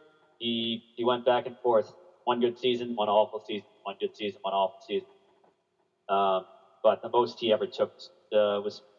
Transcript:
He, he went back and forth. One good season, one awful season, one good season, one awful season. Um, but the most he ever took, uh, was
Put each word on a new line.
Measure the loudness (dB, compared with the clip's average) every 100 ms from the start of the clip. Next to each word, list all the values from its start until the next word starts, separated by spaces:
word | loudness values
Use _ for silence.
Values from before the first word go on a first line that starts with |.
| -20 _ _ -10
He, | -4 -4 -4 -6 -8 -4
he |
went | -2 0 2
back | 2 0
and | -4
forth. | 0 2 0 -6 -20 -8 -2
One | 0
good | 0 0
season, | -2 -2 -4 -4
one | 2
awful | 2 2 -2 -8
season, | -10 -10 _
one | -12 -6
good | -6 -6
season, | -8 -6
one | -4
awful | 0 0 -2 -6
season. | -6 -6 -14 _ _ _ _ _ _ _ _ -2
Um, | 0 2 0 -4 -14 -20 _
but | 2 2
the | 0
most | 0 0 0
he | 0
ever | 0 0
took, | -2 -4 -4 -20 _ _
uh, | 2 2 2
was | -4 -8 -14